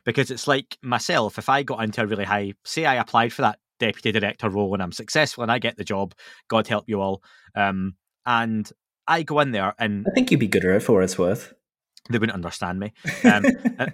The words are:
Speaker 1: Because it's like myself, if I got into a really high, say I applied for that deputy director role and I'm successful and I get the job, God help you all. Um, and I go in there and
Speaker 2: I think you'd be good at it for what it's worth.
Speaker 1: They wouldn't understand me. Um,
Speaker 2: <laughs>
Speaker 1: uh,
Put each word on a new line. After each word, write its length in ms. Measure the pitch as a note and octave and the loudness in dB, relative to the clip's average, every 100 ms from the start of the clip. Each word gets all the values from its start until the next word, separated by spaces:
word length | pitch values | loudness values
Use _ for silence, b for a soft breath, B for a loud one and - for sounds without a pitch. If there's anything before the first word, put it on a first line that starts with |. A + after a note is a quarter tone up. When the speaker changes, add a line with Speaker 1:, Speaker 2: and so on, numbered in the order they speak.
Speaker 1:
Because 260 | B2 C3 C3 | -2 0 -2
it's 180 | B2 D3 | -4 -2
like 300 | C#3 - - | -2 -2 -12
myself, 560 | C3 A#2+ - D#3+ G#2 - | -4 -2 0 0 0 -2
if 100 | - | 0
I 140 | C#3 | 0
got 200 | C#3 A2+ | 0 -4
into 200 | A2 A2+ | -4 -2
a 40 | G#2 | -2
really 180 | G2+ G2 | -2 0
high, 280 | G#2 G2 - | -2 -2 -10
say 220 | - D#3+ D#3 | -8 -2 0
I 80 | |
applied 400 | B2 - A#2 A#2 | 0 2 2 2
for 80 | - | 0
that 160 | A2+ - _ _ | -2 -2 _ _
deputy 320 | A2 - A2 | -2 0 0
director 380 | G#2+ G2 - G#2+ | 0 -2 -2 -2
role 220 | G2+ G2 G2 | 0 0 -2
and 80 | |
I'm 80 | F2+ | -4
successful 500 | - - D#3 C#3+ - | -8 -2 0 0 0
and 100 | A2+ | 0
I 60 | A#2+ | 0
get 200 | A#2 - | -2 -6
the 60 | |
job, 300 | - G2 G2 - B B - | -6 -4 -4 -8 B B -2
God 200 | A2+ G#2+ | 0 2
help 180 | G#2+ - | -2 -2
you 140 | G2+ | -2
all. 220 | G2 F#2+ b b b G#2+ | -2 -4 b b b 0
Um, 400 | G2 F#2+ F#2+ F#2+ _ _ B2 | 0 0 -4 -8 _ _ 0
and 440 | A#2 A2+ A2 G#2 - _ _ - | 0 0 -2 -6 -12 _ _ -2
I 160 | E3+ | 0
go 160 | D#3 D3 | 2 2
in 100 | C#3+ | 2
there 240 | G#2+ F#2+ - | 0 -2 -2
and 260 | A2 G2+ F#3+ | -2 -2 0
Speaker 2:
I 60 | |
think 160 | C4 - | 0 2
you'd 100 | C#3 | 2
be 80 | G#2+ | 4
good 160 | G2 | 2
at 120 | F#2 G2+ | 4 2
it 80 | |
for 100 | - | 4
what 100 | G2+ F#2 | 4 4
it's 120 | - | 2
worth. 380 | F2 A2 - _ _ _ _ - - | 0 0 -6 _ _ _ _ -20 -6
Speaker 1:
They 80 | A#2 | -2
wouldn't 180 | A2+ G2 | -2 -2
understand 440 | E2+ - F2+ F#2 | -8 -6 -6 -6
me. 140 | G#2 - D3+ - | -8 -10 -10 2
Um, 220 | B3 G#2 C4+ - | 4 6 4 0
Speaker 2:
<laughs> 180 | A#3+ - | -2 -2
Speaker 1:
uh, 80 | C3 | -6